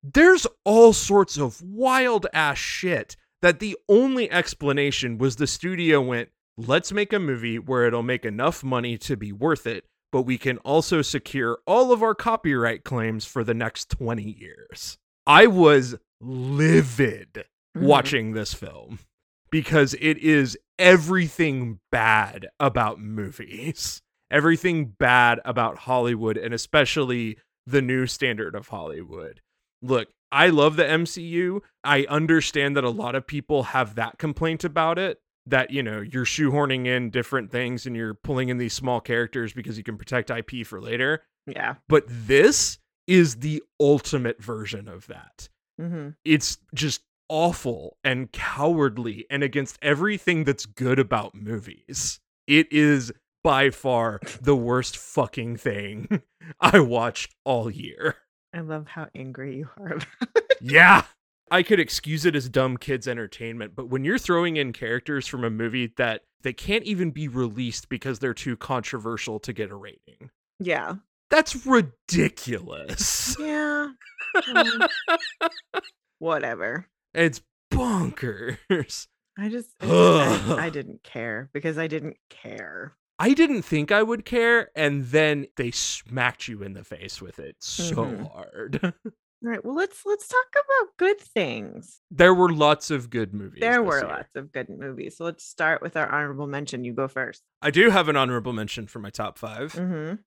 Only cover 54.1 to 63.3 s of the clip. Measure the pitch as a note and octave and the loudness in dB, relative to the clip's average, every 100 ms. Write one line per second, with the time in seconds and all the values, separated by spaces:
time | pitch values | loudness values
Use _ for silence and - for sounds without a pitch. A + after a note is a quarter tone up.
54.1 | G#2 - - C3 C#3 A#2 B2 B2+ - - | -4 -14 -4 2 2 2 -2 -2 -10 -6
55.1 | - B2+ - A#2 A#2 - G2+ G2+ G#2+ - | -2 -2 -4 -8 -6 -6 -6 -8 -12 -4
56.1 | G3+ _ _ E3 - F3 G3+ C3 A#2 A#2 | -4 _ _ -20 0 6 6 6 2 0
57.1 | - - _ - B2 A2+ - - - D#3+ | -4 -12 _ -2 0 -2 -8 -14 -6 -6
58.1 | - _ _ _ E3+ D#3+ D#3 D3+ - D#3 | -6 _ _ _ -12 -10 -10 -10 -16 -16
59.1 | - C3 C3 C3+ C3 D3 - G3 D#3+ - | -14 -14 -12 -12 -10 -12 -14 -10 -10 -10
60.1 | - B3 A4+ - - B2 D3 F3+ G3 - | -10 0 0 2 -2 4 8 10 8 6
61.1 | _ _ _ _ F3+ F3 G3+ D#3+ - D3 | _ _ _ _ 0 2 2 2 -4 -6
62.1 | D#3 D#3+ D3+ B2+ C3 C3 B2 - C3 B2+ | 0 0 0 -2 0 0 -4 -6 -6 -6
63.1 | A#2+ G#2 | -8 -10